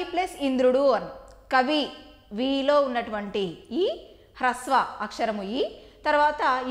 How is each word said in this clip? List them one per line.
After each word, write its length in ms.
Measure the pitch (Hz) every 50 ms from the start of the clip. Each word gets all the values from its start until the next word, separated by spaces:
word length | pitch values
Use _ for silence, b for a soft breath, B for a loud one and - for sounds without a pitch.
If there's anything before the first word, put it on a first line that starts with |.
| 359 339
ప్లస్ 240 | 339 339 370 370 - - 285
ఇంద్రుడు 360 | 269 262 247 254 254 254 269 285 277 233
అని, 140 | 196 175 - - - - - - - - -
కవి 300 | 269 262 247 262 302 302 269 - - - - - - - _ - 208 208
విలో 380 | 254 269 277 269 269 277 294 294 285 262
ఉన్నటువంటి 540 | 247 240 226 - 214 208 208 202 - 214 196 175 156 - - - 226 311
ఈ 20 | 381 494 659 - - B B B B B B -
హ్రస్వ 340 | 254 254 240 240 - 294 269 240 175 - - - 208
అక్షరము 360 | 214 - - 254 220 214 208 196 196 226 277
ఈ, 40 | 466 659 - B B B B B B
తర్వాత 360 | 294 302 294 294 302 294 302 320 294 254 262 254 254